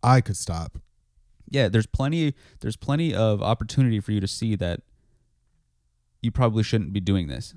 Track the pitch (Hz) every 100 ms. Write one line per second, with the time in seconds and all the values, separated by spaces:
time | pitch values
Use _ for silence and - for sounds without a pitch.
0 | 117 131 117 98 - 82 82 - - _
1 | _ _ _ _ - 139 123 110 107 -
2 | 135 165 151 - - - - 110 - 143
3 | 165 95 110 104 104 110 110 - 131 110
4 | 98 107 95 - 117 104 87 85 _ _
5 | _ _ _ _ _ _ _ _ _ _
6 | _ _ 117 107 123 110 107 113 78 98
7 | 92 98 80 62 -